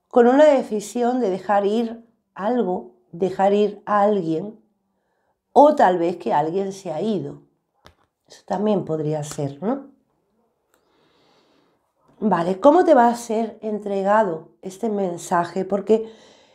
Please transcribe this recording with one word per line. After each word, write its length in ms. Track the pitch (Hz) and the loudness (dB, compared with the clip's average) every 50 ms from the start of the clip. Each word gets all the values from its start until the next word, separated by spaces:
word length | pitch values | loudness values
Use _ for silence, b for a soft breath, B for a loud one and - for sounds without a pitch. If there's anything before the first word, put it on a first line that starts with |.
| _ | _
con 200 | _ - 254 233 | _ 4 4 6
una 180 | 240 254 285 302 | 6 6 6 6
decisión 760 | 302 277 254 233 - 214 208 208 - - 240 240 240 254 254 | 6 6 4 0 -2 -6 -6 -6 -6 -6 -2 -2 -2 -2 -2
de 100 | 240 190 | -2 -2
dejar 380 | 185 196 - - 208 202 202 | -4 -4 -2 0 0 0 0
ir 360 | 202 214 233 233 220 233 - - _ _ _ _ _ _ | 0 0 -2 -2 -4 -8 -14 -18 _ _ _ _ _ _
algo, 640 | 185 190 220 247 247 202 180 180 - - - - _ _ _ | -8 -6 -4 -2 -2 -2 -2 -4 -6 -8 -12 -20 _ _ _
dejar 420 | - 170 190 180 185 - 190 202 202 | -6 -4 -4 -4 -2 0 0 2 2
ir 300 | 208 208 202 208 - - | 2 2 0 -2 -8 -6
a 160 | - 208 208 | -2 0 0
alguien, 580 | 202 208 208 196 165 160 160 160 196 214 226 - _ _ _ _ _ _ _ _ _ _ _ _ _ _ _ _ _ _ _ | 2 2 0 0 -2 -4 -4 -6 -6 -10 -14 -18 _ _ _ _ _ _ _ _ _ _ _ _ _ _ _ _ _ _ _
o 220 | 277 285 302 294 | 6 6 8 6
tal 220 | 285 240 185 185 | 4 4 4 4
vez 200 | 170 170 175 185 | 2 0 -2 -4
que 160 | - - 226 185 | -4 -6 -2 -2
alguien 400 | 147 156 160 170 196 196 196 - | -2 -2 -2 -4 -4 -6 -6 -8
se 180 | - - 180 | -12 -12 -10
ha 100 | 156 156 | -8 -6
ido. 420 | 190 226 214 170 139 143 147 - - _ _ _ _ _ _ _ _ - _ _ _ _ _ _ _ | -4 -4 -4 -4 -6 -8 -12 -16 -20 _ _ _ _ _ _ _ _ -20 _ _ _ _ _ _ _
Eso 160 | _ - - _ | _ -20 -20 _
también 400 | - 196 185 208 214 208 180 139 | -8 -6 -4 -2 0 0 -2 -2
podría 380 | 151 160 156 147 151 151 151 147 | -4 -6 -4 -4 -4 -4 -6 -6
ser, 380 | - - - 143 139 - - | -8 -8 -8 -8 -8 -8 -6
¿no? 300 | 180 220 277 277 - - _ _ _ _ _ _ _ _ _ _ _ _ _ _ _ _ _ _ _ _ _ _ _ _ _ _ _ _ _ _ _ _ _ _ _ _ _ _ _ _ _ _ _ _ _ _ | -6 -6 -6 -6 -8 -16 _ _ _ _ _ _ _ _ _ _ _ _ _ _ _ _ _ _ _ _ _ _ _ _ _ _ _ _ _ _ _ _ _ _ _ _ _ _ _ _ _ _ _ _ _ _
Vale, 400 | 208 214 185 170 170 180 190 190 | -2 0 0 0 0 -2 -4 4
¿cómo 240 | - 285 302 359 359 | 4 6 6 6 6
te 100 | 349 294 | 6 4
va 140 | 247 233 | 6 4
a 80 | 240 233 | 2 0
ser 420 | 233 - - 220 220 233 208 - - | -2 -6 -6 -4 -4 -4 -6 -8 -12
entregado 880 | - 220 214 196 208 202 202 196 190 196 208 220 220 180 160 160 165 - _ _ | -10 -8 -8 -8 -6 -6 -6 -4 0 0 2 2 0 0 -4 -8 -10 -18 _ _
este 280 | - 190 185 - - 220 | -16 -16 -10 -8 -6 -4
mensaje? 760 | 208 202 196 180 170 175 - - 185 175 175 - - 190 185 | -4 -4 -4 -4 -6 -8 -6 -4 -2 -2 -2 -2 -6 -6 -4
Porque 480 | 185 196 190 - - 220 220 220 B B B B B B B B B | -4 -4 -4 0 0 0 0 0 B B B B B B B B B